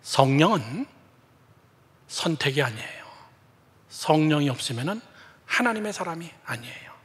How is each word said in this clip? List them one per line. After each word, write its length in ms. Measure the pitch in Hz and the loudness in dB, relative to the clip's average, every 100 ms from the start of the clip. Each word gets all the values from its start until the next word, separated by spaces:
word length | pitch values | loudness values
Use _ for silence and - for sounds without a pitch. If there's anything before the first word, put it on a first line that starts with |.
성령은 840 | - - 135 139 165 202 110 165 277 - - _ _ _ _ _ _ _ _ _ - | 0 4 4 6 4 4 -2 -8 -8 -12 -20 _ _ _ _ _ _ _ _ _ -12
선택이 540 | - 175 156 143 135 | -4 -2 0 0 2
아니에요. 420 | 131 110 - - - - - _ _ _ _ _ _ | 0 -2 -12 -14 -18 -20 -20 _ _ _ _ _ _
성령이 580 | - - 156 156 147 143 | -8 2 4 6 4 2
없으면은 520 | 123 - 120 139 220 - - - - - | -2 -4 -4 -4 -4 -10 -20 -20 -20 -4
하나님의 460 | - 247 220 208 | 0 2 0 -4
사람이 380 | 196 180 165 170 - - | -4 -6 -6 -10 -16 -8
아니에요. 460 | 117 120 - - - | -8 -8 -16 -18 -20